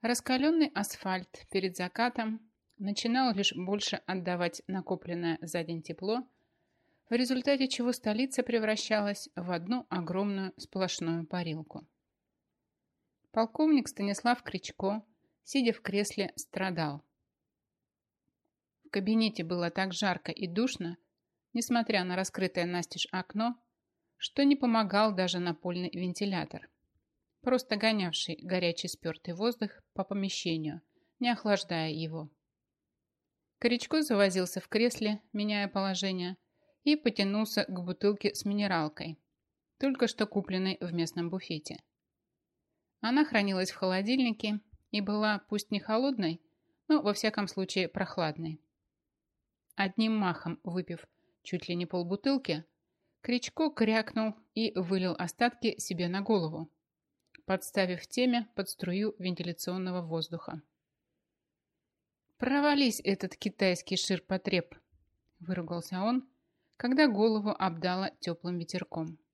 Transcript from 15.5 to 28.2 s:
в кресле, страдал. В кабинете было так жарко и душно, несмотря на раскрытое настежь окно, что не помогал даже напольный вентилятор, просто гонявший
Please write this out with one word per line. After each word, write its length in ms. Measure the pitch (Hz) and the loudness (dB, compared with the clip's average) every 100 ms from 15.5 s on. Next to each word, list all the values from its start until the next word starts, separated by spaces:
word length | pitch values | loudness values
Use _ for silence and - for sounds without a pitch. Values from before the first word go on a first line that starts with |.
| 277 240 | 2 2
в 80 | 214 | 0
кресле, 520 | - 196 202 - 190 - | 0 0 0 -2 -4 -4
страдал. 680 | - - 190 170 156 143 _ _ _ _ _ _ _ _ _ _ _ _ _ _ _ _ _ _ | -10 -4 -2 0 -2 -4 _ _ _ _ _ _ _ _ _ _ _ _ _ _ _ _ _ _
В 60 | - | -4
кабинете 520 | 202 190 220 220 220 | -2 2 4 4 0
было 280 | 165 180 170 | -4 0 -2
так 220 | 170 190 | -2 -4
жарко 400 | 180 208 175 - | 0 0 -2 -4
и 140 | - 190 | -6 -4
душно, 520 | 175 254 - 170 175 _ _ _ _ _ | 0 -2 -2 -6 -8 _ _ _ _ _
несмотря 520 | 233 233 240 226 214 | -6 0 2 2 2
на 100 | 180 | 2
раскрытое 520 | 180 190 - 185 185 175 | 0 -2 -2 -2 0 -2
настежь 420 | 180 170 - - | -2 -4 -6 -4
окно, 460 | 185 185 208 233 240 _ _ _ _ _ _ | -4 -4 -2 -2 -2 _ _ _ _ _ _
что 260 | - - | -6 4
не 120 | 277 285 | 6 6
помогал 580 | 254 226 208 202 220 | 4 4 4 4 4
даже 240 | 190 185 175 | 4 0 2
напольный 520 | 175 160 180 180 180 | 0 -2 -4 -4 -4
вентилятор, 760 | 170 180 175 202 185 156 - - _ _ _ _ _ _ _ | -4 -4 -2 -2 -2 -4 -8 -16 _ _ _ _ _ _ _
просто 360 | - 254 - 208 | 0 0 2 0
гонявший 600 | 220 214 180 160 | 2 2 0 -2